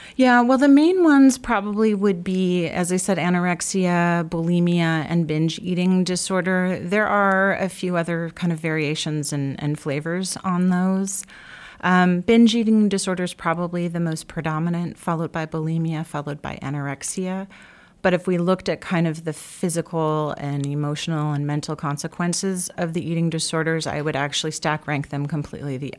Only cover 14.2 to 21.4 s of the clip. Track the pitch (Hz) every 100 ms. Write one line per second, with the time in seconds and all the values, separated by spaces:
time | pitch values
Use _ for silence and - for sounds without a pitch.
14.2 | - 170 156 156 170 170 175 - - 165
15.2 | 160 170 156 160 156 165 160 156 160 147
16.2 | 143 147 - - 139 143 139 139 - -
17.2 | 185 190 196 - - - _ _ 185 175
18.2 | 185 180 175 185 - 156 - 175 165 156
19.2 | 165 147 - - 180 160 160 165 156 156
20.2 | 151 - 143 143 139 147 147 147 - 156
21.2 | 151 143